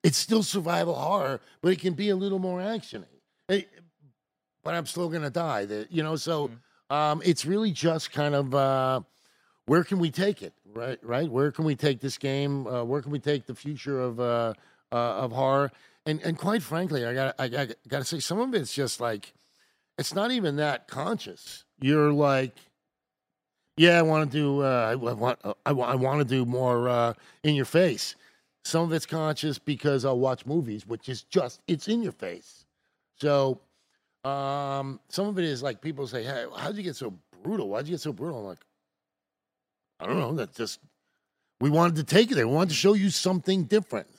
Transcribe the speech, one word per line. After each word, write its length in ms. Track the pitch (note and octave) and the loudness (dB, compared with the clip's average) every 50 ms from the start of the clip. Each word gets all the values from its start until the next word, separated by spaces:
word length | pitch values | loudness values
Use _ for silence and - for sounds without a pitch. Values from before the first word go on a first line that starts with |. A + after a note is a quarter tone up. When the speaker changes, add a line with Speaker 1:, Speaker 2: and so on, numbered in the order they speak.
| - | 4
Speaker 1:
It's 140 | E3 C#3+ | 2 2
still 260 | - - - A3 A3 G3 | 2 0 2 2 2 2
survival 500 | - - G3 D#3+ E3 E3+ E3+ E3+ E3+ D#3+ | 2 -2 -2 -2 0 0 0 0 0 0
horror, 440 | C3 C3+ D#3+ G3 G3+ D3 C3+ C3+ A#2 _ - _ _ | -2 0 0 0 0 0 -2 -4 -6 _ -16 _ _
but 100 | - F3 | 2 2
it 80 | F#3+ D#3 | 2 2
can 140 | C#3 F#3 E3+ | 0 -4 -2
be 160 | C3+ G#3 G#3 | 0 0 0
a 60 | G3 | 0
little 240 | F#3+ G3 G3+ G3 F#3+ | 0 0 -2 -2 -2
more 220 | F#3 F#3 F3+ F3+ | -2 -4 -4 -4
action-y. 460 | F#3 G#3 A3+ G#3+ - - - G#2+ E2+ _ _ _ _ _ _ _ _ - | -4 -4 -6 -6 -8 -12 -16 -16 -16 _ _ _ _ _ _ _ _ 0
Hey, 180 | F#3+ G3 - - _ - F3 _ _ _ D3 C#3 _ _ _ _ _ _ _ _ _ _ _ | 0 0 0 -4 _ -20 -20 _ _ _ _ -20 _ _ _ _ _ _ _ _ _ _ _
but 100 | D#3 E3 | -4 -4
I'm 120 | E3+ D#3 | -2 -4
still 240 | - - F3 F3 E3 | -4 -4 -4 -4 -2
gonna 200 | D#3+ E3+ D3+ C#3+ | -2 -4 -4 -2
die. 360 | A#2 F3 E3+ D#3 B2+ G#2 G2+ | -2 -2 0 0 0 -2 -2
The, 220 | G2+ G#2 G#2 G#2+ - | -2 -4 -6 -6 -2
you 140 | F3 D#3+ D#3 | -2 -2 0
know, 120 | D#3 D#3+ | 0 -2
so, 340 | C#3+ - - E3 D3+ D3 B2+ A#2 A#2+ _ _ _ _ _ _ | -4 -2 -2 -2 -2 -2 -6 -8 -12 _ _ _ _ _ _
Speaker 2:
Mm. 40 | C#3 | 0
Speaker 1:
um, 260 | D3 D3+ D3+ D3+ E3 - | 2 2 2 2 2 4
it's 200 | F3+ D#3+ - - | 2 2 4 2
really 260 | D3 F#3+ G#3 A3+ G#3+ | 0 0 2 2 0
just 400 | D#3 - D3 E3 D#3+ D#3+ - - | 0 2 2 2 2 2 -4 -6
kind 240 | - C#3+ D3 D3 C#3+ | -2 0 0 2 2
of, 180 | C#3 C#3+ C3 B2+ | 2 0 2 2
uh, 480 | C#3+ C3+ C3+ C3+ C3 C3 C3 C3 B2+ - _ _ _ _ _ _ _ _ _ _ _ _ | 2 4 4 2 2 2 2 0 -2 -4 _ _ _ _ _ _ _ _ _ _ _ _
where 180 | - C#3+ F3 F3 | 4 4 4 4
can 160 | - G3 F#3 | 2 0 0
we 120 | E3+ D#3+ | 0 0
take 320 | C3 - F#3+ G#3 G3 - G2+ | 0 0 0 0 0 -2 -8
it, 100 | E2 _ _ _ G2 G#2 | -14 _ _ _ -16 -12
right? 260 | A2+ A#2 C3 B2+ - | -10 -8 -8 -8 -10
Right? 280 | - A2+ A#2+ C3 E3 D#3 | -6 -2 -2 -2 0 0
Where 220 | A#2 B2+ C#3+ D3 | 2 2 2 2
can 140 | - - D#3+ | 0 0 0
we 100 | D#3 C#3+ | 0 0
take 240 | - - D3 C#3 A#2 | 2 2 0 2 2
this 180 | - C3+ - | -4 -6 -6
game? 500 | - - C3+ C3+ C#3 C#3+ C#3+ C#3 C#3 C3 | -4 -4 -2 0 0 0 -2 -2 -4 -4
Uh, 160 | G#2+ B2+ B2 A#2+ | -4 -4 -4 -2
where 180 | A#2 C3+ D3 | -2 -4 -4
can 100 | B2+ C#3+ | -4 -4
we 80 | D3 C#3 | -8 -4
take 280 | - D3 D3 C3+ - | 0 0 -2 0 -2
the 80 | - B2 | -8 -14
future 440 | - - C#3+ D3+ C3+ - C#3+ C#3 C3 | -10 -10 -10 -10 -8 -6 -4 -4 -2
of, 200 | B2+ B2 A#2 A#2 | -2 -4 -2 -2
uh, 340 | B2 A#2+ A#2+ A#2 A#2 A2+ G#2+ _ _ _ _ _ _ _ | 0 0 2 0 0 -2 -4 _ _ _ _ _ _ _
uh, 40 | - | -2
of 360 | A#2+ A#2+ A#2+ G#2 G2 C3 B2 | -2 0 0 -2 -2 -4 -4
horror? 400 | A2+ C3 C3+ C3 C3+ C#3 C#3+ C3 - _ _ _ _ _ _ | 0 0 2 4 4 4 2 0 -4 _ _ _ _ _ _
And, 160 | D#3 D#3 D#3 | -4 -4 -2
and 160 | - E3+ E3 | -2 -4 -4
quite 240 | - - F#3 G#3+ A3+ | 0 0 0 0 0
frankly, 440 | C#3+ - D#3 E3 F#3 F3 D3+ C3+ A#2+ | -2 -2 -4 -4 -2 -2 -2 -2 -2
I 80 | A#2 B2 | -2 -2
gotta, 280 | C3 C3+ C3 - - | -2 -2 -2 -2 -4
I, 40 | C3 B2 A#2+ D3 C#3 | -6 -4 -2 -4 -4
I 60 | A2 - _ _ | -4 -6 _ _
gotta 180 | A#2 C3+ C#3 B2+ | -6 -6 -4 -4
say, 140 | - E3+ D3 | -4 -6 -6
some 200 | - - E3+ G#3 | -4 -4 -2 -2
of 140 | B3 C4+ B3 | -2 0 -2
it's 200 | G3+ C#3 - - | -2 -4 -2 -4
just 280 | C#3+ C#3 A#2 - - | -4 -2 -2 -2 -4
like, 320 | A#2+ A#2 A2 G2+ - - _ _ _ _ _ _ _ _ _ _ _ _ _ | -2 -4 -4 -4 -8 -16 _ _ _ _ _ _ _ _ _ _ _ _ _
it's 160 | - C#3 - D#3 | -8 -8 -4 -2
not 180 | F#3+ G#3 A#3+ | 0 0 0
even 260 | B3+ A#3+ G3 D3+ C#3+ | 0 0 0 0 0
that 300 | D3 D3+ D3 C3+ A#2 - | 0 0 0 0 -2 -6
conscious. 800 | - - B2+ D3 F#3 A3+ F3+ - G#2 F2 - - - - - _ _ _ _ | -10 -8 -6 -4 -4 -4 -4 -6 -12 -16 -16 -18 -18 -18 -18 _ _ _ _
You're 320 | C3+ C3 D3 D#3 D3 D3 D3 | 2 2 4 6 6 4 4
like, 420 | C#3+ D3 C#3+ C3+ C3 C3+ B2+ - - - _ _ _ _ _ _ _ _ _ _ _ _ _ _ _ _ _ _ _ _ _ _ | 4 4 4 4 2 0 -2 -8 -16 -20 _ _ _ _ _ _ _ _ _ _ _ _ _ _ _ _ _ _ _ _ _ _
"Yeah, 220 | - D#3+ F3 E3+ E3+ | 6 8 8 8 8
I 40 | E3 | 6
wanna 240 | D#3+ D#3 D#3 D#3 | 4 4 2 2
do, 340 | C#3+ C3+ D3+ D3 C#3+ C#3 C#3+ | 0 0 0 0 2 2 2
uh, 260 | C#3 C3+ B2+ B2 A2+ A2 | 2 2 2 2 2 0
I, 20 | |
I 220 | A#2 C3 A#2 A#2 A#2+ | -2 -2 -2 -4 -2
want, 260 | G#2+ A#2 B2 A#2+ _ - | 0 -2 -2 -2 _ -6
uh, 100 | G2+ G#2+ _ _ | -8 -8 _ _
I 60 | C#3 C#3+ | 0 0
wa-, 140 | C3 B2 | 0 0
I 80 | A#2+ C3+ | 0 0
wanna 280 | C3 B2+ C3 C#3 D3 C#3+ | 0 0 0 2 0 0
do 220 | A2+ C3 C3 B2 | 2 2 0 0
more, 420 | A#2+ B2 B2+ B2+ B2 B2 A#2+ A#2+ | 0 0 0 2 2 2 2 2
uh, 260 | B2 B2 A#2+ A#2 A#2 A#2 - - - - _ - | 2 2 2 2 2 0 -4 -14 -20 -20 _ 0
in 120 | D3+ D3+ | 2 2
your 100 | C#3 C3+ | 2 0
face." 500 | - - E3 F#3 E3+ A#2 G2 - - - _ _ _ _ _ _ _ _ _ _ | 2 4 4 4 4 2 -2 -6 -10 -10 _ _ _ _ _ _ _ _ _ _
Some 180 | - - E3 E3+ | -2 0 0 0
of 80 | E3 | 2
it's 140 | D#3+ D#3+ - | 0 -2 -2
conscious 520 | - D#3+ E3 D#3 D#3 D3+ - - D#3 C3+ | -4 -4 -2 -2 -2 -2 -2 -2 -4 -4
because 460 | - _ - C#3+ A#2 - D3 C#3 C3 A2+ | -4 _ -4 -4 0 0 0 0 2 2
I'll 160 | C3+ C3 B2 | 0 2 2
watch 260 | C3 C3 B2+ - - | 2 0 0 -4 -6
movies, 400 | B2+ D3 E3+ C#3+ A#2 G#2+ G#2+ - | -2 -2 -2 -2 -2 -8 -8 -8
which 220 | G#2 A#2 A2 - | -8 -10 -8 -8
is 160 | - B2+ G#2+ - | -10 -10 -10 -10
just, 380 | _ - F#3+ C#3 B2 - _ _ - | _ 0 0 0 0 -8 _ _ -4
it's 180 | F3 D3 - | -4 -2 0
in 160 | G#3 A3 A#3 A3+ | -2 -2 0 -2
your 80 | F3+ | -4
face. 540 | - _ G#2 F#2 F2 - _ - - - _ _ _ _ _ _ _ _ _ _ _ | -6 _ -8 -10 -10 -10 _ -20 -20 -20 _ _ _ _ _ _ _ _ _ _ _
So, 460 | _ - D3+ C#3+ C#3 C#3 C3 B2+ - _ _ _ _ _ _ _ _ _ _ _ _ - | _ 0 2 4 4 4 2 0 -4 _ _ _ _ _ _ _ _ _ _ _ _ -6
um, 720 | C3+ C#3 C#3 C#3 C#3 C#3 C#3+ C#3+ C#3 C#3 C#3 C3+ C3+ C3+ - _ | -4 -4 -2 -2 -4 -4 -4 -4 -2 -4 -4 -4 -6 -8 -12 _
some 200 | _ - F3+ G3 | _ -4 -4 -2
of 120 | G#3 G#3 F#3 | -2 0 0
it 60 | F3 | 0
is 180 | D#3+ C#3 A#2+ C3 | 0 -2 -2 -4
like 160 | C#3 A#2 - | -4 -6 -4
people 260 | - D#3+ D#3 B2+ C#3 | -8 -8 -6 -6 -6
say, 180 | A#2 A#2+ B2 A2 | -6 -6 -6 -6
"Hey, 220 | B2+ C#3 B2 A#2+ - - | -4 -6 -6 -6 -8 -8
how'd 180 | - - - G#3 | -8 -6 -6 -6
you 80 | G3+ G3 | -4 -6
get 140 | F3 C3 | -6 -6
so 160 | - C3+ A2 F#2 E2+ _ _ - - - | -6 -8 -8 -8 -10 _ _ -20 -10 -6
brutal? 260 | D#3+ A3 G3+ B2 G2 | -4 -2 -2 -2 -2
Why'd 180 | G2+ A2+ C#3+ | -4 -4 -4
you 60 | D3+ F3+ | -4 -6
get 80 | D3+ | -4
so 100 | - D#3 | -4 -8
brutal?" 280 | A#2+ F#2 C3 E3+ D#3 A#2 | -6 -6 -8 -8 -8 -8
I'm 60 | G#2 | -10
like, 140 | F#2+ - - _ _ _ _ _ _ _ _ _ _ _ _ _ _ _ _ _ _ _ _ _ _ _ _ _ _ _ _ | -10 -12 -16 _ _ _ _ _ _ _ _ _ _ _ _ _ _ _ _ _ _ _ _ _ _ _ _ _ _ _ _
I 60 | E2 | -6
don't 140 | G2 C#3 F#3 | -4 -2 -2
know, 140 | - A#2 D#3+ | -2 -2 -4
that's 220 | D3+ A2+ - _ | -4 -6 -8 _
just, 220 | - A2+ G2+ - - _ _ _ _ _ _ _ _ _ _ _ _ _ _ _ _ | -8 -8 -8 -8 -14 _ _ _ _ _ _ _ _ _ _ _ _ _ _ _ _
we 100 | B2+ D3 | 2 4
wanted 260 | D3 E3 E3+ E3+ E3 | 6 6 6 4 4
to 80 | D#3 D3+ | 0 -2
take 280 | - D3+ G3 A#3 A3+ | 4 6 6 6 6
it 40 | C#4 | 4
there. 120 | - D3+ | 2 2
We 60 | D3 C#3 | 2 4
wanted 160 | D#3 F#3 F3+ | 2 2 2
to 60 | D3+ | 0
show 180 | - - G3 G#3+ | 4 4 6 6
you 160 | G#3 F#3+ G3 | 6 4 2
something 540 | - - - F#3 F#3 F3 - F#3 F#3+ F#3+ E3 | 0 2 0 2 0 2 2 2 2 2 2
different. 440 | A#2 G3+ G#3+ F#3+ _ - G#2 - _ _ | 2 2 2 2 _ -6 -6 -6 _ _